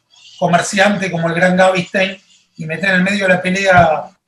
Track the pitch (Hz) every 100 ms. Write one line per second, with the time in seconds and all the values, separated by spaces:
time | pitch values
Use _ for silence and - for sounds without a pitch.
0 | _ _ - - 175 175 - 196 202 185
1 | 185 170 165 165 185 180 190 185 180 202
2 | 190 196 _ _ _ - 160 160 196 185
3 | 185 202 190 180 185 190 196 180 160 151
4 | - _